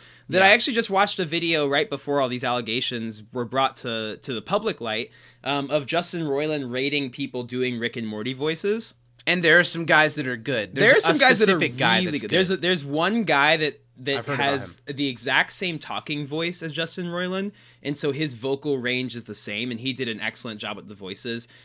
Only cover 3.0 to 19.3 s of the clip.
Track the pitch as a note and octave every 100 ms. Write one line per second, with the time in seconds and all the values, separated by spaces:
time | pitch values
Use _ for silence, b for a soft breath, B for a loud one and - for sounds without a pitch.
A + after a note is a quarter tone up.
3 | A2+ A2 G#2+ B2+ A#2 C3 C3+ - B2 A2+
4 | A2 G2+ - A2+ G#2+ G3+ A3 - A#2 A2
5 | B2 b b b B2 C#3+ C#3 D3+ B2+ D#3+
6 | F3+ F3 D#3 C#3 D3+ D3+ B2+ B2 C#3 C#3+
7 | C3+ B2 C#3 B2+ B2 B2 B2+ A#2+ A#2 B2
8 | A2 G#2+ A#2 C3 D3+ D#3+ G3+ A3 A3+ -
9 | _ - - F3 E3+ E3 E3+ E3 E3 D#3+
10 | D#3 C#3+ C3 B2 A2+ B2 G2+ G2+ G#3 D#4
11 | G#4+ D#4 C4 A3 G#3 F3+ D#3 B2 B2 A2+
12 | - D3 A2 E3+ F3+ F#3 E3 F3+ C#3 D3
13 | F3 A3+ F#3 D3 C#3+ D#3+ D3+ - _ -
14 | B2+ C#3 A#2 C#3 C#3 C#3 - - - C#3
15 | C#3+ A#2+ A#2+ C3+ F3+ - F#3 D#3+ - G#2+
16 | - D3 C#3+ D3+ E3+ F3 E3 C#3+ D#3+ -
17 | F3 E3+ F3+ F#3 G3+ - b b - C#3+
18 | D3+ C3+ D#3 A#2 C3 C3+ D3+ C#3 A#2+ B2+
19 | B2+ A#2+ A2